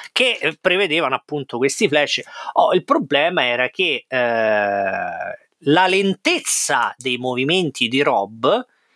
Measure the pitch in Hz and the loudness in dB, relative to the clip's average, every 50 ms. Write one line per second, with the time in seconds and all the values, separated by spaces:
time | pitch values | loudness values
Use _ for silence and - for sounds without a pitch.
0 | - - - - 254 254 226 - - 156 156 - - 185 175 190 202 160 151 170 | -16 -6 -2 0 0 0 0 -2 -4 -4 -4 -2 0 0 2 2 2 2 2 0
1 | 160 131 131 120 - - 151 147 131 - - 117 131 143 - - 226 151 147 147 | 0 0 -2 -4 -4 -6 -8 -8 -6 -6 -2 -2 0 0 2 0 0 2 2 2
2 | 143 127 - - - - - - - - - - - - 175 185 - - 285 320 | 2 0 -2 -6 -6 -10 -16 -14 -12 -2 2 2 2 4 2 0 2 2 0 0
3 | 214 - 143 139 151 175 180 165 127 123 120 120 127 127 - - 185 170 139 117 | 2 0 0 0 2 2 0 0 0 0 0 0 -2 -2 -2 -2 -2 -2 -2 -4
4 | - _ 135 127 123 120 117 113 110 107 107 104 104 101 101 101 98 95 95 92 | -6 _ -2 -2 0 0 0 0 2 2 2 2 2 2 0 0 0 -2 -2 -4
5 | 90 90 85 85 - 92 - - _ _ _ _ - 143 151 175 190 185 190 196 | -6 -6 -8 -8 -10 -10 -12 -14 _ _ _ _ 0 2 4 4 4 4 2 2
6 | 196 196 185 - - 311 349 320 - - - - - - 143 123 117 101 - - | 2 0 -2 -2 0 0 0 0 -2 -2 -2 -2 -2 0 0 0 0 -2 -4 -6
7 | - 131 123 123 127 127 123 123 131 143 175 190 180 143 - - 120 113 127 135 | -6 -4 -4 -4 -4 -4 -2 -2 0 0 0 0 0 -2 -2 -2 -2 0 0 2
8 | 147 151 127 101 98 104 113 113 120 143 196 247 247 - _ _ _ _ _ | 2 2 2 0 0 -2 -4 -2 0 2 2 0 -2 -6 _ _ _ _ _